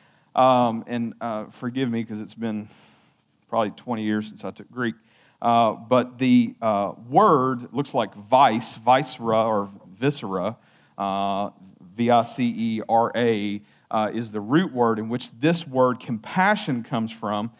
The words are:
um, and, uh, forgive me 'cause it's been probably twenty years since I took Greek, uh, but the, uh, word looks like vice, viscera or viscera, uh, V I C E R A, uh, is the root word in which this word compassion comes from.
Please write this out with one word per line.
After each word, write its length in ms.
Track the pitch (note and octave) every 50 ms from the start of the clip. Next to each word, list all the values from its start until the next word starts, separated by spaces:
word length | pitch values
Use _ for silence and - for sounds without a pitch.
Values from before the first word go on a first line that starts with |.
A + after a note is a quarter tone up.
| _ _ _ _ _ _ -
um, 500 | - B2+ C3 C3 B2 B2 A#2 A2 A2+ -
and, 280 | - A#2+ A#2 A#2 A2 - -
uh, 260 | A2+ A#2 A2 G#2+ G#2
forgive 440 | - - - B2+ B2 B2 C3+ C3+ A#2+
me 140 | A2+ A#2 A2
'cause 160 | A2+ G#2+ G#2
it's 140 | - F#2+ -
been 340 | A2+ A2+ A2+ G#2+ G#2+ G#2+ G#2+ - - - - _ _ _ _ _ _ _ _ _ _ _ -
probably 220 | A#2 A2+ A2 G#2
twenty 340 | - - - B2 A#2+ A2 G#2+
years 240 | G#2+ G#2+ G#2+ G#2+ G#2+
since 160 | - - -
I 60 | F#2+
took 200 | F#2+ - G#2 _
Greek, 240 | A#2+ B2 B2 A2+ A2 _ _ _ _ _ _ _ _ - -
uh, 300 | A#2 A#2 A#2 A#2 A2 -
but 460 | - A2 A2+ B2+ B2 A#2 B2 - A#2+
the, 360 | C3 B2+ B2 B2 A#2 A2 - - A#2
uh, 300 | A2 G#2 G2+ G2+ F2+ - - A#2 A#2+
word 640 | C3+ F3+ G#3+ G#3 D#3+ C3+ B2+ C3 C3 A#2+ B2 - -
looks 220 | B2+ C#3 - -
like 200 | B2+ A2 G2 -
vice, 600 | G#2+ G2+ G2+ B2+ C3 C#3+ A#2+ A2 A2+ A2+ - -
viscera 680 | - A2 A#2+ B2+ C3+ D3+ D3 - - A#2 A2+ A2 A2 A2
or 260 | A2+ A2 G2+ G2+ G2 G2+ - - F#2 F#2 G2+
viscera, 580 | B2 C#3+ C#3+ - A#2+ G2 F#2+ F#2 F2+ G#2+ A#2 - _ _ _ _ _ _ _
uh, 540 | - G2 G2 G2 G2 G2 G2+ G2 G2 G2+ - - _ - - - - - F2 F#2+
V 140 | A2+ A#2+ A#2+
I 120 | A#2+ A#2 A2+
C 320 | - - C3 B2 A#2+ A2
E 260 | G#2+ A2+ A2+ A2 G#2+ - -
R 220 | A2+ A2+ A#2 A2 -
A, 460 | A2+ A#2+ A#2 A2+ G2+ G#2 G#2 G2+ G#2 - _ _ _ _ -
uh, 200 | - A2 G#2+ G#2 -
is 180 | A2+ A#2 G#2+
the 100 | G#2 G#2+
root 320 | G2+ A2 C3+ E3 F#3+ D#3 C3
word 260 | A#2+ A#2+ A2+ A2+ G#2+
in 100 | A2 A2+
which 240 | A#2+ B2 - - -
this 340 | A2+ C3+ D#3+ F3 E3+ -
word 320 | C3+ B2+ C3 B2+ B2+ B2 B2
compassion 840 | - - A#2 G#2+ - - - F#3 F#3 G3+ G#3+ G#3 - - B2+ A#2 A2+
comes 280 | - C3 A#2 A2+ A2
from. 400 | - - A2+ G#2 G#2 G#2 G#2+ A#2 - _